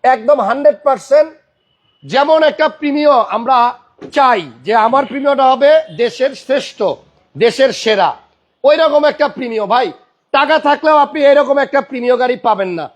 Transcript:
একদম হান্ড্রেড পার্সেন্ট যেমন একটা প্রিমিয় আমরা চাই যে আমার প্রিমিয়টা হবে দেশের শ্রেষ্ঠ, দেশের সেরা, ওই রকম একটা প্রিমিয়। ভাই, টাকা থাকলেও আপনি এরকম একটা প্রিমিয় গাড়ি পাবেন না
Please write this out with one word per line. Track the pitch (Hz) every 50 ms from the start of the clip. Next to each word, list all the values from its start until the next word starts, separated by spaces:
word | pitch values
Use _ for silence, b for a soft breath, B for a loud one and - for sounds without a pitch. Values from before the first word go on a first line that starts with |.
একদম | - 247 262 226 220 247 294 262
হান্ড্রেড | 202 196 240 277 285 302 - 285 -
পার্সেন্ট | 285 269 202 - - 269 302 302 320 - _ _ _ _ _ _ _ _ _ _ _ _ _ -
যেমন | 139 160 262 285 302 311 320
একটা | 311 294 302 311 311 302
প্রিমিয় | 302 - 302 294 277 294 302 294
আমরা | 277 240 208 - 190 226 233 240 262 247 240 240 - - _ _ _ _ - -
চাই | - 285 269 277 240 202 165 135 113 120 127
যে | 170 220
আমার | 226 214 226 247 269 277
প্রিমিয়টা | 214 247 277 269 285 285 269 269
হবে | 262 262 240 277 285 311 320 311 - 160
দেশের | 151 233 226 220 - 254 277 262
শ্রেষ্ঠ, | - - - 262 269 - - - - 214 175 127 - _ _ _ _ _ _ _ 135
দেশের | 208 233 - - 269 262
সেরা, | 214 - - 220 214 196 180 151 127 - _ _ _ _ _ _ _ _ -
ওই | 277 302
রকম | 320 320 311 285 294 294
একটা | 294 285 - 294 277
প্রিমিয়। | - - 262 240 226 220 208
ভাই, | 185 226 254 254 180 - _ _ _ _ _ _ _
টাকা | - 269 294 285 311 311
থাকলেও | 302 285 294 285 311 311 302
আপনি | 294 285 285 277 311 285
এরকম | 277 277 285 277 247 277 277
একটা | 269 - - 277
প্রিমিয় | 277 _ 269 247 240 247 254 240
গাড়ি | 254 247 254
পাবেন | - - 240 214 190 196 185
না | 175 165 151 127 _